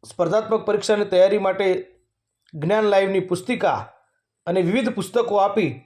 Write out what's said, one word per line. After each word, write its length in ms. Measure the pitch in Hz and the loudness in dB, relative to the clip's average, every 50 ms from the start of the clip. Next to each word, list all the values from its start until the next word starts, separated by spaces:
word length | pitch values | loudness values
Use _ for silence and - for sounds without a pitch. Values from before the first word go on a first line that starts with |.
| - - | -20 -20
સ્પર્ધાત્મક 560 | - - 175 165 175 214 220 220 220 220 220 | -4 -4 -2 0 0 -2 0 0 -4 -2 -2
પરીક્ષાની 400 | - 208 208 202 - 214 208 208 | -2 -2 -2 0 0 0 0 0
તૈયારી 320 | 202 185 180 185 196 196 208 | 0 4 4 6 6 4 2
માટે 500 | 196 190 185 190 202 190 185 185 - - _ _ _ _ _ _ _ _ _ _ _ _ - | 0 0 0 0 0 0 0 -2 -4 -12 _ _ _ _ _ _ _ _ _ _ _ _ -12
જ્ઞાન 300 | 156 143 165 202 220 220 | -8 -4 0 0 2 2
લાઈવની 360 | 208 202 196 196 190 196 190 | 4 4 2 2 2 0 -2
પુસ્તિકા 760 | 180 185 180 170 175 - 247 - - 180 135 101 107 - _ _ _ _ _ _ _ _ _ _ _ | -2 -2 -4 -4 -2 -4 -4 0 0 0 0 -2 -6 -12 _ _ _ _ _ _ _ _ _ _ _
અને 160 | - 175 190 | -4 -2 0
વિવિધ 340 | 180 170 196 254 254 214 - | 0 0 0 0 -2 -2 -4
પુસ્તકો 400 | 208 185 - - 240 226 - 202 | -6 -8 -4 -2 -2 -2 0 0
આપી 460 | 202 196 202 202 220 190 147 113 - - | 0 0 2 0 0 -2 -2 -4 -8 -16